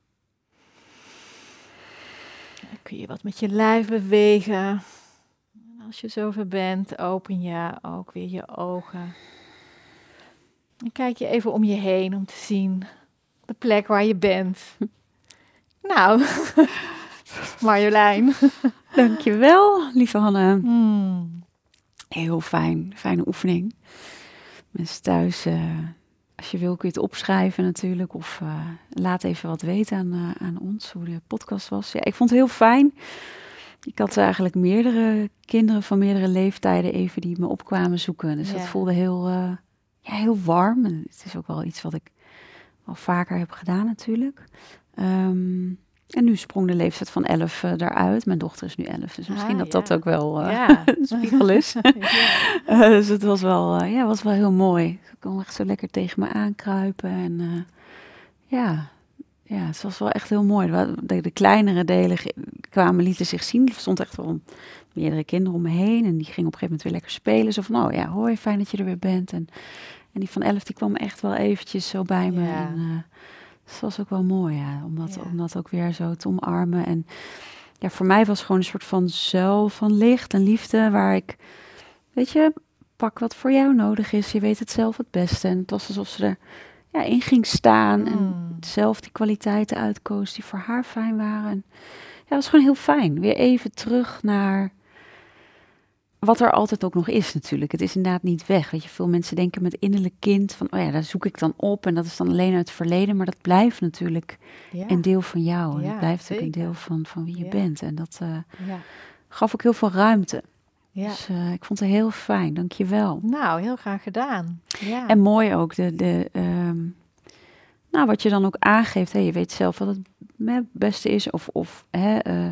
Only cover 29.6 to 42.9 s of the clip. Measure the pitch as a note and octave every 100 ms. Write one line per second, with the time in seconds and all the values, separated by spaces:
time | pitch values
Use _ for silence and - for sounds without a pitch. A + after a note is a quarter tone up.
29.6 | D#3+ G3 G#3+ G3 F3+ F3 F3 - F3+ E3+
30.6 | F#3 G#3+ - F3+ E3+ E3+ - A3 - G3+
31.6 | - G3+ - - G#3 - B3 A#3+ B3+ -
32.6 | A3+ B3+ C#4+ - - - - - - -
33.6 | - - - - G3+ G3+ F#3+ F#3 F#3 F#3
34.6 | F3+ G#3 A#3+ A3+ A3 G#3+ G#3 _ - A3+
35.6 | A3 G#3+ - G3 G3 G3 F#3 F#3 F#3+ -
36.6 | G3 F3+ F3+ - F3+ - F3 F3 F3+ F#3+
37.6 | - F#3+ F3+ F3 - D#3+ D#3+ D3+ G3 F#3+
38.6 | F3+ G3 F#3 F3+ F#3 F3+ F3+ F#3 F#3 F3+
39.6 | _ _ _ _ - G#3 A3 G#3+ E3+ E3+
40.6 | G3 A#3+ G#3+ D#3+ - - F#3 F3 D#3+ D#3
41.6 | E3 - E3 D#3+ - _ _ - - -
42.6 | - _ -